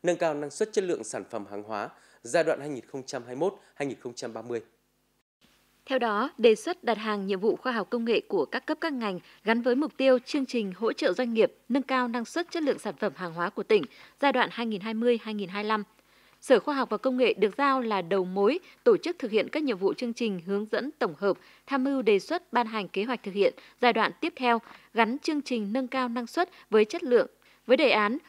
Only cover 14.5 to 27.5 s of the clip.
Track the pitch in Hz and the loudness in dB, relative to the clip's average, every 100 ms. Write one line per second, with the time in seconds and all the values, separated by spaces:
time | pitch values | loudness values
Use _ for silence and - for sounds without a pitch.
14.5 | 202 233 208 208 220 240 233 220 208 190 | -2 -6 -4 -6 -2 2 0 -2 -8 -6
15.5 | 196 214 220 202 _ _ _ _ _ - | -6 -2 -2 -2 _ _ _ _ _ 4
16.5 | 240 240 277 240 214 262 254 240 - 208 | 4 4 -2 0 0 0 2 2 4 2
17.5 | 190 277 262 233 208 170 196 180 185 202 | 2 2 2 0 -2 0 0 0 2 2
18.5 | 320 - - - 190 - 349 240 214 254 | 2 -4 0 4 4 4 -6 -2 0 0
19.5 | 302 302 196 190 - 247 226 233 185 170 | -2 -2 0 0 0 -4 -4 -2 -4 -4
20.5 | 202 214 - 254 - 220 147 202 180 - | -4 -2 -4 -4 -4 -4 0 0 0 -4
21.5 | - - 277 262 269 220 202 - 339 - | -20 -6 -2 0 0 4 2 2 -6 -2
22.5 | 247 226 220 185 - 214 240 - 190 190 | -2 -2 -4 -6 -4 -4 -6 -6 2 2
23.5 | - - - 247 226 196 170 320 - 254 | 0 -14 0 2 4 0 -2 -6 -2 0
24.5 | 233 - - _ 220 220 262 - 302 277 | 0 -2 -20 _ 0 0 0 -4 -4 -2
25.5 | 247 202 233 254 262 254 233 233 - 359 | -4 -2 -4 -4 -4 -4 -4 -6 -2 -4
26.5 | - - 220 208 339 339 240 - _ _ | -4 0 4 4 0 2 4 4 _ _